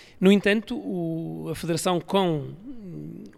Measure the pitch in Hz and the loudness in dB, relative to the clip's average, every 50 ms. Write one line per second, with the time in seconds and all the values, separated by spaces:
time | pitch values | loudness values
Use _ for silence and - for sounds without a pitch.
0 | - - - - 185 185 202 202 - 202 208 226 208 - 247 226 190 - 202 180 | -20 -20 -4 4 6 8 8 8 6 4 2 2 0 -4 -8 -8 -6 -6 -4 -4
1 | 170 165 160 160 165 160 160 165 160 160 156 - - 165 170 160 - 190 180 170 | -2 -2 -4 -4 -6 -6 -8 -8 -6 -8 -6 -4 -2 -2 -2 0 2 2 0 0
2 | 156 - - 196 190 175 160 147 135 131 139 156 208 262 269 240 208 185 165 151 | 0 0 2 2 4 2 2 0 -2 -6 -10 -12 -14 -14 -14 -12 -12 -12 -12 -12
3 | 151 156 165 - 208 - - | -12 -12 -12 -14 -14 -16 -16